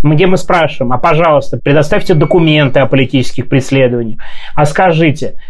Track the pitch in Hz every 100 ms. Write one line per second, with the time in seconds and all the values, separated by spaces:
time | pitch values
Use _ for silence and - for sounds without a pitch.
0 | 147 151 185 185 - 180 156 - 127 147
1 | 170 156 170 147 - 127 - 160 147 202
2 | - 165 147 185 160 151 143 139 131 135
3 | 131 135 120 - 120 139 120 135 131 120
4 | 117 110 - - - - 151 - 185 160
5 | 165 - 120 - -